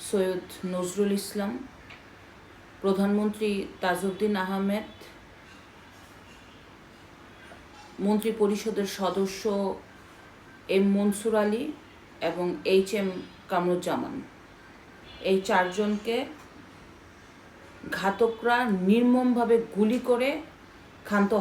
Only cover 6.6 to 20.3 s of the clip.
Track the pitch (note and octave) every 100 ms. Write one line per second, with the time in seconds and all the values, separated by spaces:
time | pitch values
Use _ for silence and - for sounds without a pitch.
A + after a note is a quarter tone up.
6.6 | - - - - - - - - - -
7.6 | - - - - G3 G#3+ A3 G#3+ G3+ G#3
8.6 | A3 G3 G3 - F#3 F#3+ F#3+ - A3 G3+
9.6 | G3 - - - - - - - - -
10.6 | - F#3+ G3+ G3 G3+ G3+ A3+ G#3+ G#3 A3+
11.6 | D4+ - - - - - E3 E3+ F3+ -
12.6 | F3+ F#3+ F#3+ G#3+ F#3+ F3+ - - - F3+
13.6 | F3+ F3+ F3 D3 - - - - - -
14.6 | - - - - - - F#3+ F#3+ F#3+ F#3+
15.6 | F3+ F#3 G#3 G#3 A3+ A#3+ C4+ - - -
16.6 | - - - - - - - - - -
17.6 | - - - - F#3+ F#3+ A3+ - A#3 A#3+
18.6 | B3 F#3 F#3 A3+ B3 B3+ B3 A#3+ A3+ A#3
19.6 | - F#3+ G#3+ B3 B3 A#3+ C4